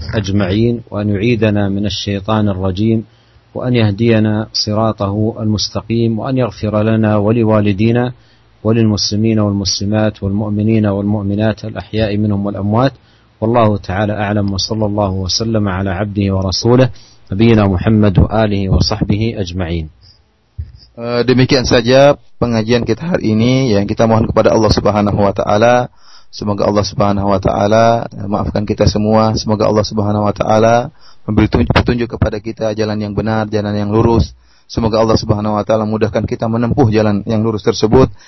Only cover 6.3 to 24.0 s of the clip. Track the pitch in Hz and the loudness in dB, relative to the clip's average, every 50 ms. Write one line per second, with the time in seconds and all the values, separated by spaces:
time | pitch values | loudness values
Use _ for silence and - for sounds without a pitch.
6.3 | 131 131 123 104 - - - 107 104 107 107 110 110 110 110 107 107 104 101 104 | -2 -2 -2 -2 -4 -4 -4 -2 0 0 2 2 2 2 2 2 2 2 2 2
7.3 | 120 120 110 107 110 107 101 104 98 92 110 117 117 120 123 123 123 _ _ _ | 2 2 2 2 2 2 2 2 0 2 2 2 2 2 0 -2 -6 _ _ _
8.3 | _ _ _ _ _ _ - 107 113 117 113 107 104 92 - - 107 104 110 113 | _ _ _ _ _ _ -2 0 2 4 4 2 2 0 -2 -4 -2 0 0 0
9.3 | 110 107 104 104 101 101 98 92 - - 101 101 107 107 110 107 107 - 101 98 | 2 2 0 0 0 -2 -2 -4 -4 -4 -4 -2 0 0 0 0 -2 -4 -4 -4
10.3 | 98 104 113 104 104 104 104 110 113 110 107 104 98 101 101 104 104 107 98 98 | -2 -2 -4 -2 -2 -2 0 2 2 2 2 2 0 0 0 -2 -2 -2 -2 -2
11.3 | 101 104 110 110 104 - - 110 113 101 98 - - 107 113 101 104 104 107 104 | -2 0 0 -2 -2 -4 -8 -12 -10 -10 -12 -8 -4 -4 -2 -2 -2 -2 0 0
12.3 | 101 98 101 101 101 95 98 101 107 117 131 139 - - _ _ _ _ _ _ | 0 -2 -2 -4 -6 -4 -2 0 2 2 2 0 -2 -6 _ _ _ _ _ _
13.3 | _ - 110 110 120 120 113 107 104 95 - - 92 98 107 101 104 - 107 101 | _ -6 -2 0 2 4 4 2 2 -2 -4 -6 -4 -2 -2 -2 -2 -4 -4 -2
14.3 | 107 107 101 101 95 92 - - 110 110 110 101 104 104 104 95 92 95 95 90 | -2 -2 -2 -2 -4 -4 -4 -4 -4 -4 -2 -2 0 0 -2 -2 -2 -4 -4 -4
15.3 | - - 113 113 113 107 104 101 90 92 98 98 90 87 110 104 98 104 98 98 | -4 -4 -4 -2 -2 0 0 -2 -2 -2 -2 -4 -2 -4 -4 -4 -2 -2 0 0
16.3 | 95 95 95 95 90 - - 117 123 127 131 127 - - - - - - - - | 0 0 -2 -2 -4 -2 2 2 4 4 4 2 0 -10 -20 -20 -20 -20 -12 -8
17.3 | 92 98 113 117 113 107 104 98 95 87 - 110 110 107 104 104 87 82 82 - | -2 2 4 4 6 6 4 4 2 0 2 2 2 4 4 4 4 2 2 2
18.3 | - 110 110 104 101 98 98 95 - - - - - 104 - 98 104 101 110 117 | 2 0 0 0 0 -2 -2 0 0 0 0 0 -2 -4 -2 -2 -2 -2 -2 -4
19.3 | 117 110 95 85 85 95 90 80 87 85 78 76 - _ _ - _ _ _ _ | -4 -6 -8 -6 -6 -6 -6 -4 -4 -6 -6 -8 -12 _ _ -20 _ _ _ _
20.3 | _ _ _ _ _ - - - - - - _ _ 117 117 120 120 120 117 120 | _ _ _ _ _ -14 -14 -14 -16 -20 -20 _ _ -12 -8 -4 -2 0 2 2
21.3 | 127 123 131 - 139 131 120 - 135 127 113 120 131 135 139 143 143 - - - | 4 4 4 4 2 0 2 2 2 2 4 4 6 6 6 6 4 2 -4 -16
22.3 | - - 123 120 117 110 107 110 120 120 110 113 110 - 160 170 180 - - 110 | -6 -4 -2 0 0 -2 0 0 0 0 0 -2 -4 -4 -4 -6 -6 -2 0 0
23.3 | 107 110 113 123 131 131 135 127 104 98 101 101 110 - | 0 2 2 2 2 2 2 2 2 0 0 0 0 0